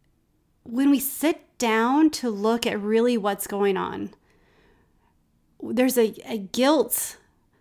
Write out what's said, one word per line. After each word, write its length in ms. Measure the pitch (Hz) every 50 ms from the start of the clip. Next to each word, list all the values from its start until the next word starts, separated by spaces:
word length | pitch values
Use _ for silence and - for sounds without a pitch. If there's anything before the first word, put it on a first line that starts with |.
| _ _ _ _ _ _ _ _ _ _ _ _ -
when 260 | 247 226 247 277 285
we 100 | 285 254
sit 420 | - - - - 277 320 330 - - _ _ -
down 500 | 247 226 220 226 226 247 269 302 320 302
to 220 | 302 - 254 240
look 340 | 208 196 202 220 233 233 -
at 160 | 214 196 208
really 340 | 196 208 220 226 233 247 240
what's 300 | 226 190 208 196 196 -
going 320 | - 202 196 202 202 190 185
on, 320 | 180 - - 196 202 208 - _ _ _ _ _ _ _ _ _ _ _ _ _ _ _ _ _ _ _ _ _ _ _ _ _ _ _ _ -
there's 380 | - 220 226 233 254 262 254 247
a, 160 | 220 202 - - -
a 140 | 269 240 214
guilt 760 | 190 - - 233 254 277 320 285 - - - - - - - - _ _ _ _ _ _ _ _